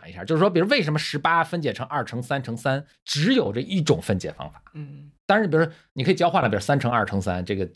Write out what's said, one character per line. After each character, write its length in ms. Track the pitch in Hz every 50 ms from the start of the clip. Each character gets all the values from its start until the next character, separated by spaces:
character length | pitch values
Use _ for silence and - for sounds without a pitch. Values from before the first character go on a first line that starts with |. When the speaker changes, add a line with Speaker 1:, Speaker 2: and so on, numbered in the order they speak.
| -
Speaker 1:
一 60 | 85 87
下， 100 | 87 92
就 120 | 101 165
是 40 | 156
说 80 | 190
比 120 | 202 175 165
如 80 | 180
为 160 | 214 294 262 160
什 100 | 151 151
么 60 | 151
十 180 | - - -
八 260 | 143 - 165 170 165 160
分 160 | - 175 170
解 140 | 147 123 98
成 100 | - 131
二 180 | - 147 139 117
乘 160 | - 117 123
三 200 | 123 - 139 139 127
乘 120 | 117 117
三， 300 | 117 - 139 131 139 151 - _ _ _
只 300 | - - 143 156 233 269
有 180 | 240 135 101
这 80 | 101 123
一 220 | - - 196 180
种 180 | 156 - 135 82
分 200 | - - 101 90
解 120 | - 76
方 160 | - - 73 76
法。 100 | - - _ - -
Speaker 2:
嗯。 340 | 151 147 139 147 139 147 143 _ _ _ -
Speaker 1:
当 100 | 196 226
然 80 | 214
比 80 | 170 156
如 80 | 160 165
说 80 | 160 - - _ _ _
你 100 | 135 127
可 60 | 180
以 60 | 190
交 120 | 156 170
换 140 | 170 180 175
了， 80 | 135 107
比 60 | 107
如 40 | 98
三 200 | - - 143 135
乘 120 | - 120
二 140 | 120 113 101
乘 160 | - 98 98
三， 240 | 92 101 90 90 90
这 100 | - 101
个， 140 | 98 92 - -